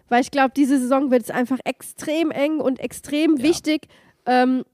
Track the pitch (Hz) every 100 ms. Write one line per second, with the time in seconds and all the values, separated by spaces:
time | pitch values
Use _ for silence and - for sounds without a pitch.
0 | - 240 254 277 269 277 269 277 247 269
1 | 277 247 214 - 247 254 - - - -
2 | - 311 330 254 285 311 254 269 - -
3 | - 294 320 302 277 349 311 311 - _
4 | _ _ - 254 254 254 -